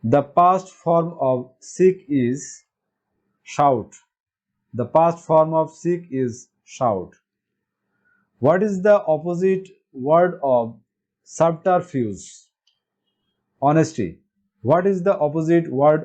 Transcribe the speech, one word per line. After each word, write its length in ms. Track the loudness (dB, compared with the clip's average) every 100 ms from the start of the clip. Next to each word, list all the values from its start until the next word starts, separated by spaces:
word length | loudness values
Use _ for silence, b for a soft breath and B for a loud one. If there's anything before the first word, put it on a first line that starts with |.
The 200 | 2 0
past 480 | 0 2 2 2 -4
form 440 | -10 -2 0 -2 -4
of 320 | -2 -2 -6 _
sick 460 | -20 2 2 2 -4
is 560 | -2 0 -2 -10 -20 _ _ _ _ _ _ _ _
shout। 520 | -14 0 2 2 -4 -18 _ _ _ _ _ _ _
The 140 | -8 -2
past 400 | 2 2 -2 0
form 260 | 2 2
of 180 | 0 -4
sick 360 | -6 -6 -6 -6
is 380 | -4 -4 -6 -18 _ _
shout. 440 | -4 -2 -2 -6 _ _ _ _ _ _ _ _ _ _ _ _ _
What 200 | 0 0
is 120 | 0 0
the 140 | 2 2 2
opposite 600 | -4 -2 -2 0 0 -4 _ _
word 400 | -10 0 2 2 -2
of 220 | 0 0 -2 -10 _ _ _ _
subterfuge? 1000 | _ -2 0 0 0 0 -2 -6 -6 -6 -16 -20 _ _ _ _ _ _ _ _ _ _ _ _
Honesty. 460 | 0 2 0 -2 -8 -8 _ _ _ _
What 220 | 0 0 2
is 120 | 0
the 140 | -2 0
opposite 480 | -2 -2 0 0 0
word 320 | 0 2 2